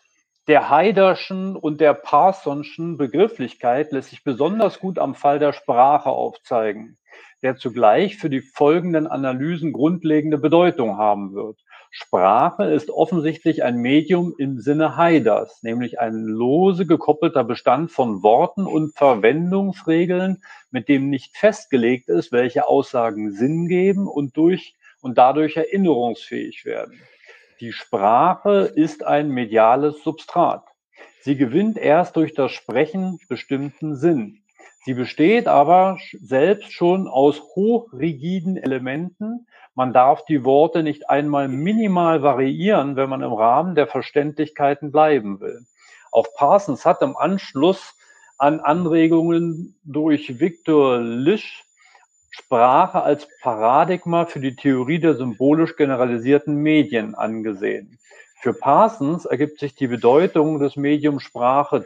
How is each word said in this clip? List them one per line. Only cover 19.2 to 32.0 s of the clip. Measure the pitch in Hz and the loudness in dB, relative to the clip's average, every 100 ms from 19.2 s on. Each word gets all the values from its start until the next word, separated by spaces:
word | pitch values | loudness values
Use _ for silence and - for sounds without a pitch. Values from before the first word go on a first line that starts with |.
| 110 147 175 196 196 185 - 160 170 180 185 190 - - _ | 2 2 -2 -2 -2 -6 -2 -2 0 -2 -2 -6 -10 -20 _
mit | 254 214 | -8 0
dem | 135 139 | 0 0
nicht | 135 - - | -4 -8 0
festgelegt | 214 208 - 131 117 127 - | 0 0 -2 0 2 0 -2
ist, | 87 - | -2 0
welche | 120 123 143 123 | 0 0 0 2
Aussagen | 139 131 123 117 107 107 | 0 0 -2 -2 -2 -8
Sinn | 98 131 165 170 | -2 -2 -2 -2
geben | 180 190 196 196 | 0 0 0 -4
und | 147 143 151 | -4 -6 0
durch, | 165 185 - _ _ _ | 2 2 -6 _ _ _
und | 131 120 | -4 4
dadurch | 127 147 156 160 | 4 4 -2 -2
erinnerungsfähig | 160 196 180 123 120 110 - 120 113 - 120 | -4 0 2 2 0 -4 -10 -10 -10 -12 -10
werden. | 113 113 - _ _ _ - _ _ | -10 -10 -16 _ _ _ -20 _ _
Die | 117 | -16
Sprache | 110 - 107 98 120 165 - 202 202 190 151 | -14 -6 0 2 4 4 0 0 2 0 0
ist | 156 - | -2 -2
ein | - 147 151 | -2 0 0
mediales | 127 113 110 113 131 147 147 | -4 0 4 6 4 2 -2
Substrat. | 165 - - 175 147 - _ _ _ _ - _ | -8 -8 -6 0 0 -2 _ _ _ _ -20 _
Sie | 131 139 | -4 -2
gewinnt | 127 151 214 214 | 0 0 -2 -2
erst | 135 156 | 2 2